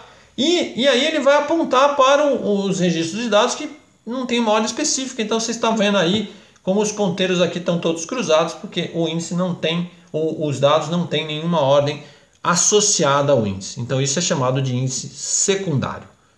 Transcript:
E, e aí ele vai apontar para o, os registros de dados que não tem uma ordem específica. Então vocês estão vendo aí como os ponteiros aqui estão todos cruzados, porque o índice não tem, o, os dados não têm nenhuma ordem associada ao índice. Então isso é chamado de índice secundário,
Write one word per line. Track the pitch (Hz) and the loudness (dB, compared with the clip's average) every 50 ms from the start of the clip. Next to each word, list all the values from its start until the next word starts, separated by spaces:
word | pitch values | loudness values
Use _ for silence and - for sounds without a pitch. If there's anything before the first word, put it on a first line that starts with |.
| - - - - - _ - | -18 -20 -20 -20 -20 _ -6
E, | - 262 320 359 339 269 - - 208 | -4 0 0 2 0 0 -2 -2 0
e | 254 285 | 2 2
aí | 254 240 285 | 2 2 2
ele | 320 311 302 | 0 0 0
vai | 247 277 285 294 | 2 4 2 2
apontar | 294 294 320 330 302 - 254 254 277 285 285 | 2 0 0 0 0 0 2 4 4 4 4
para | 269 254 262 285 285 302 | 4 4 4 4 4 4
o, | 285 254 - 185 196 208 196 196 | 2 0 0 0 -2 0 0 0
os | 196 175 170 | -2 0 0
registros | 180 180 160 160 165 - 190 214 | 0 0 0 0 -2 -4 -4 -6
de | 247 233 | -2 2
dados | 202 208 233 247 - | 2 4 4 2 0
que | - 302 285 - - _ _ _ _ - | -4 -8 -12 -12 -16 _ _ _ _ -12
não | 220 240 262 247 | -10 -8 -6 -4
tem | 240 240 240 | -2 -2 0
uma | 233 214 | 2 2
ordem | 208 220 226 | 2 2 0
específica. | 240 - - 311 - - 269 262 254 - - | -2 -2 -4 -2 -2 -2 -4 -6 -6 -6 -6
Então | 220 202 233 226 | -4 -2 -2 -2
vocês | 226 - 226 | -2 -2 -4
estão | - - 233 208 208 | -2 0 0 0 2
vendo | 196 208 202 | 2 2 2
aí | 196 170 170 196 220 202 - - - - - _ _ - | 2 2 2 0 0 -2 -6 -10 -20 -20 -20 _ _ -4
como | 185 190 208 | -2 0 0
os | 214 214 | 0 -2
ponteiros | - - 202 185 175 - 185 180 185 175 | -2 -2 -2 -2 0 0 0 0 2 2
aqui | 180 170 - 180 | 0 0 -2 -4
estão | 175 - 175 170 | -4 -2 -2 0
todos | - 170 160 - - | 0 -2 -2 -4 -6
cruzados, | - 254 247 - 151 156 156 165 160 - | -8 -6 -4 0 2 2 2 2 0 -4
porque | - - 190 - 180 165 - - | -10 -12 -8 -6 -6 -6 -4 -4
o | 170 170 160 | -2 -2 -2
índice | 160 165 170 - 180 | -2 -4 -4 -4 -2
não | 175 185 180 170 | -2 -2 -2 -2
tem, | - - 160 165 175 175 175 - - - - | -2 -2 -2 -2 -2 -4 -6 -10 -18 -18 -8
o, | - 151 160 160 156 160 151 147 | -6 -2 -2 -2 -2 -2 -2 -2
os | 135 120 | 0 2
dados | 135 143 151 156 151 151 | 4 4 4 4 2 0
não | 170 175 165 | -2 -2 -2
têm | 143 175 151 156 156 | 0 -2 -4 -2 -4
nenhuma | 151 151 160 170 175 160 | -6 -4 -2 0 0 2
ordem | 139 131 143 147 123 143 - - - - - - _ _ _ _ - | 4 4 4 4 4 2 -2 -4 -10 -18 -20 -20 _ _ _ _ -2
associada | 160 175 170 - - 208 208 - - - - 160 139 139 143 143 143 | 0 0 2 2 4 4 4 4 4 2 2 2 2 4 2 4 4
ao | 143 123 107 | 4 4 2
índice. | 101 95 95 - - - 135 | 0 -4 -6 -8 -12 -10 -8
Então | 120 120 139 131 | -6 -4 -2 -2
isso | 139 135 - 180 | 0 0 0 -2
é | 175 | 0
chamado | - 175 143 127 127 131 139 | 0 0 0 0 0 0 0
de | 135 135 123 | 0 0 -2
índice | 123 131 131 - - - - | -2 -2 -2 -4 -6 -8 -10
secundário, | - - - - - - - - 190 196 196 180 143 120 98 - - - - - - _ _ _ _ | -12 -12 -8 -4 -2 0 2 2 0 0 0 -2 -2 -2 -2 -2 -6 -10 -14 -18 -20 _ _ _ _